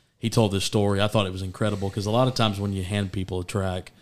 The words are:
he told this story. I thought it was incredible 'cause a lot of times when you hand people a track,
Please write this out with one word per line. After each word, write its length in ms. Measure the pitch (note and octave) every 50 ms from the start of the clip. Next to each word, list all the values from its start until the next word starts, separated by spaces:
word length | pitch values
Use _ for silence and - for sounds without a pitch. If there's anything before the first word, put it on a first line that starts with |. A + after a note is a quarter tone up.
| _ _ _ -
he 100 | A#2+ A2+
told 200 | - A#2+ A2 F#2+
this 140 | G2 F#2+ -
story. 360 | - - G#2+ G2+ G2+ G2+ G2
I 60 | G#2
thought 200 | G#2 - A2 G2
it 60 | F#2
was 100 | F#2 F#2+
incredible 460 | G2 F#2 F2+ - A2 G#2 G2+ F#2+ G2 G2
'cause 160 | - G#2+ G2
a 40 | G#2+
lot 160 | A2 B2 C3
of 80 | B2+ A#2
times 240 | - A2+ G#2+ G2 G2
when 140 | G2+ G2+
you 100 | G2 F#2+
hand 300 | F#2 F#2 G#2 G#2 G2+ F#2
people 260 | - F#2+ F#2 - F#2+ F2+
a 40 | F2+
track, 480 | - - G2+ F#2+ F#2 F2+ F#2 - - - -